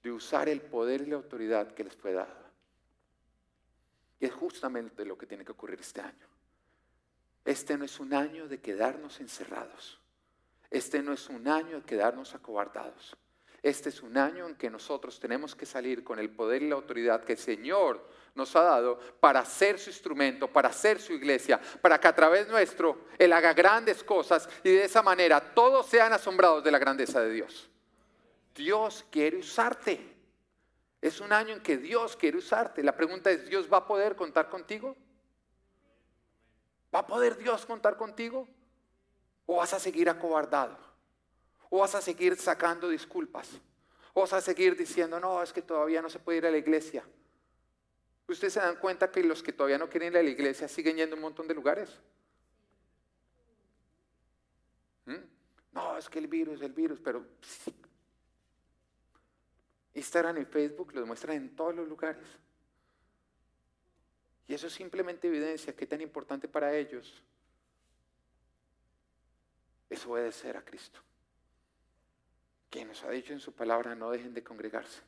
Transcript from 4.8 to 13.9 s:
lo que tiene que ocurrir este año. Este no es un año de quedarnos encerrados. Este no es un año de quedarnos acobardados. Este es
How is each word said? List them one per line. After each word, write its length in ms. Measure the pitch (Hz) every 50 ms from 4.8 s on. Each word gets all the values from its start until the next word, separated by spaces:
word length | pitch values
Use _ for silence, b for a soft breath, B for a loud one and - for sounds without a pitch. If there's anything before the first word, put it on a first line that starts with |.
| 117 113 _ - 104
lo 120 | 98 92
que 100 | - -
tiene 160 | _ 104 101 92
que 60 | -
ocurrir 300 | 107 - - - 92 90
este 200 | - - - 98
año. 240 | 98 98 - _ _ _ _ _ _ _ _ _ _ _ _ _ _ _ _ _ _ _ _ _ _ _ _ _ _
Este 320 | - 139 - - - 151
no 80 | 143 143
es 140 | 139 - -
un 140 | 143 135 143
año 340 | 139 143 151 156 160 160
de 120 | 143 139 131
quedarnos 600 | - 113 98 98 113 127 135 151 151 143 - -
encerrados. 800 | - 117 - - - - - 117 - - - - - - - _ _ _ _ _ _ _ _ _ _ _ _ _ _ _
Este 320 | - 131 - - - 143 139
no 100 | 143 143
es 160 | 135 - -
un 180 | 135 120 117
año 340 | 139 156 160 165 165 160 143
de 40 | -
quedarnos 480 | - 120 104 104 117 123 131 135 - -
acobardados. 840 | 127 - - 110 101 101 - - 104 - 64 - - - - - _ _ b b b b b b b
Este 280 | b 143 139 - -
es 120 | 147